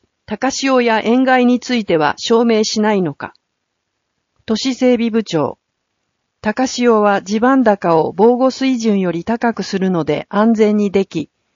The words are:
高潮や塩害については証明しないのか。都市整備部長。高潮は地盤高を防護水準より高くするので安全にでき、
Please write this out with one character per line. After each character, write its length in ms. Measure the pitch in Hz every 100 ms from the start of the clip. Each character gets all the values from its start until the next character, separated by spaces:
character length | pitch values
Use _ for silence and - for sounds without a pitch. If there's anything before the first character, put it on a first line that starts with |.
| _ _ -
高 260 | 208 254
潮 300 | - 269 254
や 200 | 233 220
塩 200 | - 247
害 220 | 262 254 247
に 140 | 247
つ 160 | - 247
い 100 | 202
て 120 | 165
は 160 | 147 -
証 280 | - 226 233
明 180 | 220
し 180 | 220 220
な 120 | 214
い 80 | 202
の 120 | 170
か。 200 | 143 - _ _ _ _ _ _ _ _ _ _ _ -
都 100 | 220
市 180 | 269
整 200 | 247 254
備 160 | 240 233
部 140 | 220
長。 360 | 208 160 135 - _ _ _ _ _ _ _ _
高 260 | 214 214 262
潮 340 | - 240 220
は 200 | 208 196
地 200 | 180 214
盤 220 | 247 269
高 340 | 220 196 175 165
を 160 | 143 160
防 220 | 226 247
護 120 | 262
水 280 | - 269 254
準 220 | 220 202
よ 100 | 180
り 140 | 170 175
高 280 | 233 240
く 100 | 220
す 140 | 190 190
る 120 | 190
の 160 | 175 143
で 200 | 147 -
安 240 | 196 220
全 240 | 220 214 208
に 120 | 208
で 160 | 196 190
き、 240 | 165 - _ _